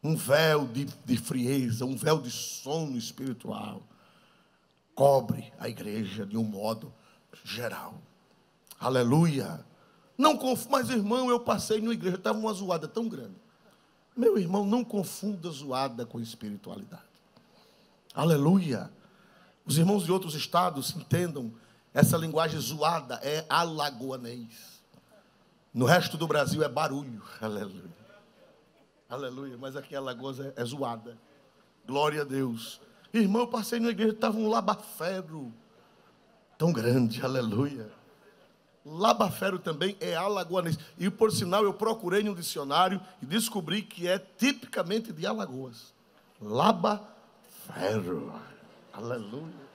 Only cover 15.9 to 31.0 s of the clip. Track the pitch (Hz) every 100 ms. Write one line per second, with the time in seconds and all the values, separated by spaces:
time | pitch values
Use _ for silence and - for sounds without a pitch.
15.9 | 120 117 117 113 - 107 104 90 98 107
16.9 | - - _ _ _ _ _ _ _ _
17.9 | _ _ - 156 151 143 190 165 113 -
18.9 | - - _ _ _ - _ - 143 170
19.9 | 202 165 185 175 147 - 170 180 147 131
20.9 | 170 131 165 180 143 117 - - _ _
21.9 | - 147 165 160 156 165 156 120 151 147
22.9 | 170 131 120 131 151 - 143 170 156 147
23.9 | 127 131 131 120 123 113 - - - _
24.9 | - _ - _ _ _ _ _ 117 123
25.9 | - - 156 160 151 143 151 151 127 156
26.9 | 135 139 113 - - 110 104 104 95 90
27.9 | 82 - - _ _ - _ _ _ _
28.9 | _ _ 127 135 127 139 123 135 135 -
29.9 | 139 135 120 135 131 139 123 120 139 131
30.9 | 117